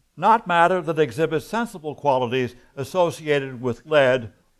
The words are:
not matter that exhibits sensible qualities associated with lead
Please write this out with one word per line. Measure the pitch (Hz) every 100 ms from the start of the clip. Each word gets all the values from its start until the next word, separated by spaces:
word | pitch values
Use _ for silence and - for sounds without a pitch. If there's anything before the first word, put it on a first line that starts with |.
| _ -
not | 196 220 185
matter | 170 175 185
that | 160 160
exhibits | 143 113 156 156 -
sensible | 220 233 175 151
qualities | 135 143 127 120 131 120 - _ -
associated | 127 185 175 - 156 143 135 123
with | 123 113 156
lead | 151 131 127 110 - _